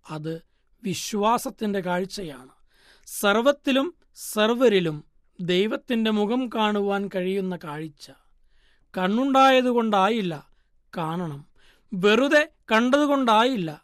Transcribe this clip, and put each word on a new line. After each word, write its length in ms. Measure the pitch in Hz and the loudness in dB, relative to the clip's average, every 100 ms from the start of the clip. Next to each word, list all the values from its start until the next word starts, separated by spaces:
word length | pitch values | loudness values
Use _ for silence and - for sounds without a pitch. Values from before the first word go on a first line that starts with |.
| - | -12
അത് 280 | 156 156 165 _ _ _ _ | -10 -8 -10 _ _ _ _
വിശ്വാസത്തിൻ്റെ 960 | 196 170 - 208 208 226 269 - 214 202 | -8 -6 -6 -2 0 0 -4 -8 -6 -4
കാഴ്ചയാണ്. 720 | 180 180 190 - 175 131 131 _ _ _ _ _ - | -4 -4 -4 -10 -12 -14 -20 _ _ _ _ _ -16
സർവത്തിലും 800 | - 202 208 247 285 - 262 320 _ _ - | -2 0 2 2 0 0 0 -2 _ _ -18
സർവരിലും 720 | - 214 214 240 254 196 170 151 - _ _ - | -8 -2 0 2 2 2 0 -6 -14 _ _ -12
ദൈവത്തിൻ്റെ 720 | 175 180 214 277 - 233 220 | -2 0 0 -4 -4 -2 0
മുഖം 320 | 214 208 247 247 | 0 0 -2 -4
കാണുവാൻ 540 | 233 214 208 202 196 196 | -2 -2 0 -2 -2 -4
കഴിയുന്ന 460 | 190 185 196 185 175 | -4 -4 -4 -4 -8
കാഴ്ച. 500 | 160 147 160 - - - _ _ _ _ _ _ _ | -10 -12 -12 -16 -20 -20 _ _ _ _ _ _ _
കണ്ണുണ്ടായതുകൊണ്ടായില്ല 1400 | - 185 214 277 269 269 262 254 240 226 208 190 233 185 147 - _ _ _ _ | -4 -2 0 2 6 6 6 4 0 2 2 2 0 -4 -6 -14 _ _ _ _
കാണണം, 480 | - 160 170 170 143 151 _ _ _ _ | -8 -6 -6 -8 -10 -16 _ _ _ _
വെറുതെ 500 | 190 202 220 277 302 311 _ - | -2 2 4 4 2 2 _ 0
കണ്ടതുകൊണ്ടായില്ല 1040 | 220 247 285 294 285 247 214 247 254 165 147 | 2 4 2 2 2 4 4 4 0 -6 -10